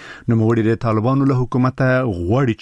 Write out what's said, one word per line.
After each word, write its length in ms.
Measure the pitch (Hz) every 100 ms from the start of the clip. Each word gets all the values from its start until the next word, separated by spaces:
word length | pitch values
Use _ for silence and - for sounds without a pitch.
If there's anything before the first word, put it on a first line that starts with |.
| - - -
نوموړي 340 | 113 110 117 110
د 60 | 113 117
طالبانو 380 | 107 113 135
له 100 | 139
حکومته 540 | 131 123 127 127 - 131 127
غواړي 520 | 127 87 87 120 131 107